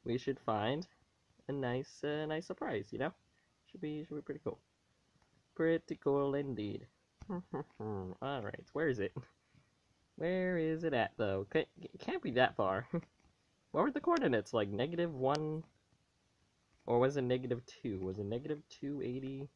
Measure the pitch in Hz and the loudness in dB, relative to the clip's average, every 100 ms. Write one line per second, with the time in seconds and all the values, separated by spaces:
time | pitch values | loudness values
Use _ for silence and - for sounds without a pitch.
0 | - 123 - 131 - 107 110 147 180 _ | -2 -2 -2 -2 0 2 2 0 -4 _
1 | _ _ _ _ - 139 127 123 143 - | _ _ _ _ -6 -2 0 -2 -4 -6
2 | 143 151 156 156 180 185 269 113 - 110 | -2 -2 -2 -4 -4 -6 -2 -4 -4 -4
3 | 147 - _ _ _ _ _ 185 151 151 | -4 -4 _ _ _ _ _ -10 -6 -6
4 | 156 147 - 135 - 113 _ _ _ _ | -6 -10 -8 -6 -6 -8 _ _ _ _
5 | _ _ _ _ _ - 165 165 - 156 | _ _ _ _ _ 0 2 2 0 -2
6 | 143 139 139 139 139 113 104 - - _ | 2 4 4 2 -2 -2 -4 -6 -10 _
7 | _ _ - 180 - 147 - - 107 101 | _ _ -8 -6 -4 -8 -8 -8 -4 -4
8 | 92 92 135 139 104 - - 143 160 120 | -4 -6 -4 -4 -4 -8 -8 0 2 2
9 | 98 - - _ _ _ _ _ _ _ | -2 -4 -14 _ _ _ _ _ _ _
10 | _ - 165 185 185 175 160 160 165 131 | _ -6 -2 0 0 2 2 2 2 2
11 | 98 - 104 98 101 156 - - - - | 2 2 0 0 2 0 0 -10 -16 -8
12 | - 359 175 120 127 - 98 95 - 170 | -4 -4 0 4 4 4 2 2 -2 -6
13 | - _ _ _ _ _ _ 143 254 285 | -6 _ _ _ _ _ _ 2 2 2
14 | 349 339 208 117 - 117 101 101 139 170 | 2 4 4 2 2 0 0 0 0 0
15 | 170 139 131 151 156 156 - _ _ _ | -2 2 2 2 0 -4 -8 _ _ _
16 | _ _ _ _ _ _ _ _ - 120 | _ _ _ _ _ _ _ _ 0 4
17 | 131 143 123 127 127 120 - - 123 95 | 4 2 0 0 0 -4 -4 -8 -4 -2
18 | 92 98 101 117 151 147 - - 139 143 | -2 -4 -4 -4 -4 -8 -8 -10 -6 -4
19 | 120 127 131 135 143 | -4 -4 -6 -8 -10